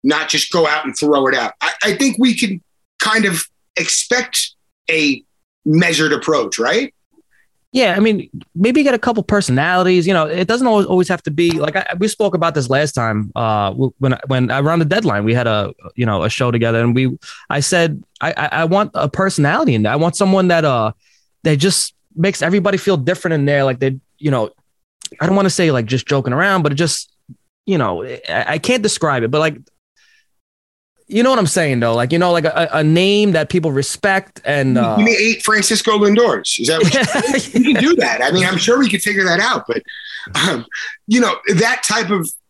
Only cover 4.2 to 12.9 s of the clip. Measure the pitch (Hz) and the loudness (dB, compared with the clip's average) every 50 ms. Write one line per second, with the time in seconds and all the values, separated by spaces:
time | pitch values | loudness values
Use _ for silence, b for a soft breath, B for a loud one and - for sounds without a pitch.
4.2 | 240 - - - - - _ _ _ _ _ _ _ - 165 160 151 147 135 - | -2 -2 -4 -4 -4 -4 _ _ _ _ _ _ _ -4 -2 0 0 0 0 -2
5.2 | _ _ _ _ _ _ _ _ _ 151 151 160 180 175 160 160 156 147 143 127 | _ _ _ _ _ _ _ _ _ 0 2 2 2 2 0 0 0 0 0 -2
6.2 | - 160 156 143 113 98 - - 113 127 160 220 277 - _ _ _ _ _ _ | 0 0 0 0 0 -2 -4 -4 -2 0 0 0 -2 -4 _ _ _ _ _ _
7.2 | _ _ _ _ _ _ _ _ _ _ - 254 254 202 175 196 208 226 214 185 | _ _ _ _ _ _ _ _ _ _ -2 0 0 0 2 2 2 2 2 0
8.2 | - - - - - _ _ 170 185 233 247 302 294 277 269 226 - 247 240 220 | -4 -10 -16 -20 -20 _ _ 0 0 2 4 4 2 2 2 0 0 -2 -2 -2
9.2 | 180 - 208 202 190 - 127 131 147 170 180 180 185 185 185 180 165 180 196 170 | 0 0 0 0 2 2 0 0 2 2 2 2 2 4 4 2 2 2 2 2
10.2 | 156 151 160 180 185 165 226 247 262 247 220 208 196 - 185 185 180 - 185 165 | 0 0 -2 -4 -2 0 0 0 2 2 4 2 2 2 2 2 2 0 -2 -4
11.2 | _ - 147 151 170 170 165 156 147 151 - 190 - - - 175 190 220 214 _ | _ -6 -2 0 2 2 2 0 -2 -2 -2 -4 -4 -4 -4 -2 -2 -2 0 _
12.2 | 220 196 175 175 170 165 151 156 131 120 131 139 151 147 | -2 0 0 0 -2 0 0 -2 -2 0 0 0 0 0